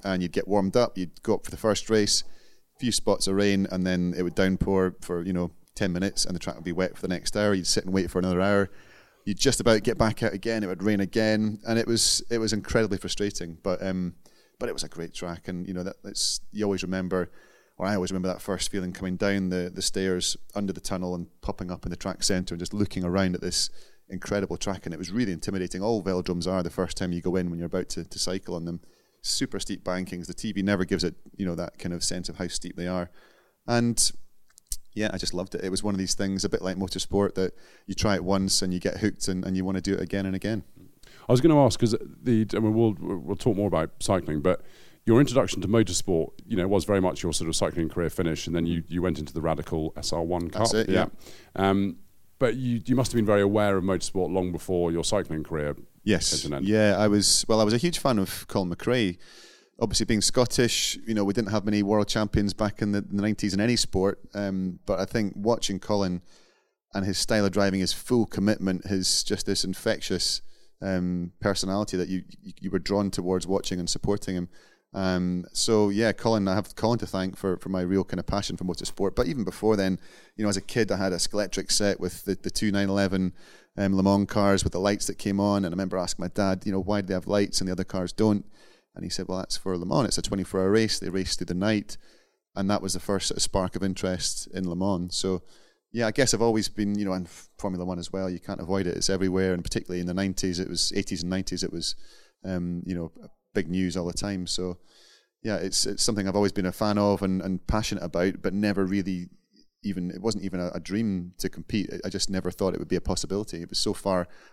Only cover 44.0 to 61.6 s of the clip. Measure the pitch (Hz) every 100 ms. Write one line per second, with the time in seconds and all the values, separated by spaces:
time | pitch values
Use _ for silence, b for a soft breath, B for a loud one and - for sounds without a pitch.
44 | - 95 - 76 80 92 b b b b
45 | - 113 143 120 95 - 87 113 107 87
46 | - 85 73 - - 98 92 98 80 101
47 | 92 76 87 - 82 80 90 80 80 -
48 | 82 - 85 78 - 85 85 82 - 87
49 | 90 76 76 80 80 80 71 80 78 -
50 | 76 82 85 87 85 95 110 104 104 92
51 | 85 - B B B - 98 98 98 -
52 | - - - - 123 120 127 120 - 131
53 | 120 117 107 104 101 110 104 98 95 90
54 | - 95 87 92 90 85 - 90 87 85
55 | 80 104 87 80 78 80 73 71 - _
56 | - 90 - 76 73 71 95 107 107 95
57 | 107 104 98 - - 110 107 117 175 -
58 | 143 113 92 - - 107 92 85 - 127
59 | 101 87 B B B B B - 113 104
60 | 110 110 - - 120 - 120 - - -
61 | 110 110 98 101 104 107